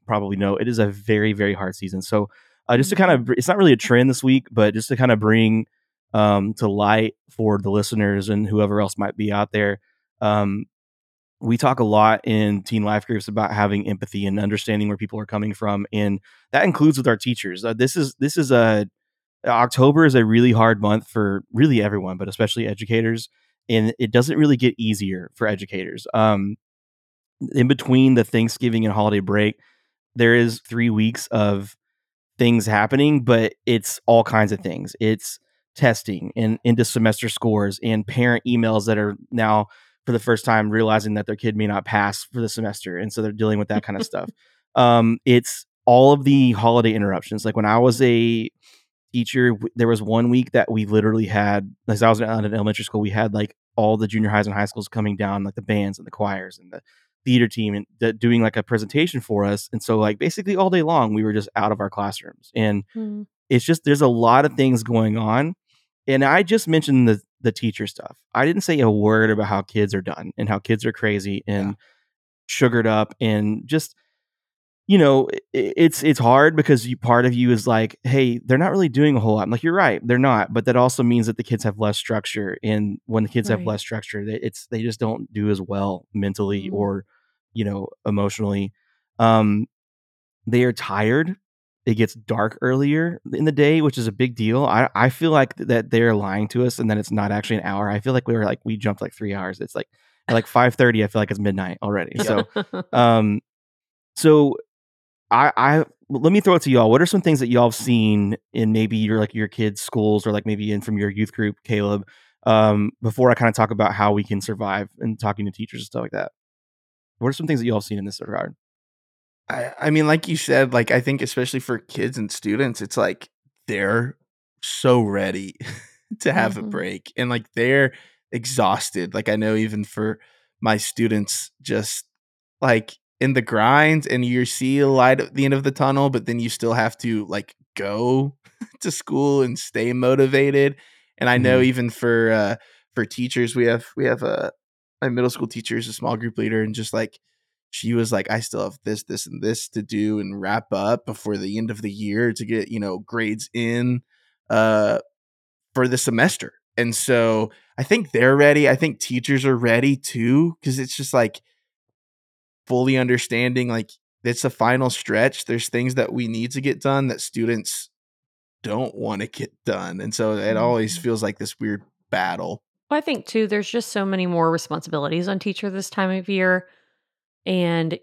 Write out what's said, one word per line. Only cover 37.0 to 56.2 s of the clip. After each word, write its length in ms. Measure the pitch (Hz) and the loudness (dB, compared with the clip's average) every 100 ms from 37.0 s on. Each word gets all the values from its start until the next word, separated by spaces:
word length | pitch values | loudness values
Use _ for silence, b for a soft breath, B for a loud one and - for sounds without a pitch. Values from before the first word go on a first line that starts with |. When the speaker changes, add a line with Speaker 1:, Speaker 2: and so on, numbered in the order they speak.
| 110 104 113 | 2 2 -4
Speaker 1:
scores 500 | - 113 107 101 - | -4 0 0 0 -2
and 240 | 113 107 101 | -2 -2 -2
parent 360 | 127 123 117 123 | 0 2 0 0
emails 400 | 120 113 110 110 | 0 2 0 0
that 100 | 107 | 0
are 180 | 104 101 - | -2 -6 -6
now 360 | 120 107 107 104 b b b - | -2 2 2 0 b b b -4
for 80 | |
the 60 | 117 | -2
first 260 | 120 110 123 | 0 0 2
time 240 | 113 107 | 0 2
realizing 440 | 110 110 107 107 104 | 0 2 2 0 -4
that 100 | 104 | -6
their 80 | 107 | -4
kid 180 | 113 107 | -4 -2
may 100 | 104 | -2
not 180 | 101 - | -4 -2
pass 400 | 104 101 - - | 0 0 -4 -10
for 80 | 123 | -6
the 80 | 110 | -6
semester. 480 | 113 107 101 95 87 | -4 -6 -8 -10 -8
And 160 | 104 | -8
so 80 | 113 | -6
they're 100 | 107 | -6
dealing 260 | 107 107 104 | -2 0 0
with 100 | 104 | -2
that 140 | 104 | -4
kind 140 | - 98 | -4 -6
of 60 | |
Speaker 2:
<laughs> 20 | - | -6
Speaker 1:
stuff. 240 | 92 - - _ _ _ 123 | -8 -10 -14 _ _ _ 2
Um, 440 | 120 120 113 113 131 | 4 6 4 2 4
it's 400 | 120 - - - _ - | 4 2 -8 -16 _ 4
all 280 | 123 135 | 8 8
of 100 | 143 135 | 6 4
the 280 | 139 127 | 6 4
holiday 400 | 101 117 120 113 | 4 4 4 4
interruptions. 520 | 110 101 90 - 107 110 | 2 -2 -4 -6 -6 -4
Like, 100 | 110 | -2
when 80 | 104 | 2
I 120 | 113 | 4
was 220 | 123 117 | 4 4
a 480 | 127 117 117 117 110 _ b b b _ _ | 4 4 2 0 -4 _ b b b _ _
teacher, 380 | 123 113 131 123 | -6 -2 2 2
w-, 180 | 104 117 117 | 2 -4 0
there 120 | 117 | 2
was 140 | 110 | 0
one 280 | 104 113 120 | 0 0 2
week 220 | 127 - | 2 2
that 180 | 123 - | 2 2
we 140 | 113 104 | 0 0
literally 400 | 107 107 110 98 | 2 2 0 0
had, 480 | 104 104 101 98 - - | 0 0 0 -4 -8 -6
like, 140 | 107 | 2
I 60 | 113 | 2
was 120 | 110 | 2
at 240 | 110 113 104 | 0 -2 -2
an 80 | |
elementary 320 | 107 104 104 104 | -2 -2 -4 -6
school, 160 | 107 | -4
we 80 | 104 | -2
had, 220 | 107 110 | -2 -2
like, 220 | 107 107 _ _ - | -2 -6 _ _ 0
all 200 | 107 110 | 2 2
the 100 | 107 | 0
junior 220 | 110 107 | 0 0
highs 180 | 107 104 | 0 0
and 80 | 101 | -2
high 100 | 101 | -4
schools 220 | 107 98 | -6 -8
coming 280 | 113 104 101 | -4 -4 -2
down, 260 | 101 101 | -4 -4
like, 120 | 98 117 | -6 -8
the 60 | |
bands 360 | 101 104 101 98 | -4 -2 -2 -8
and 80 | - | -12
the 40 | |
choirs 480 | - | -6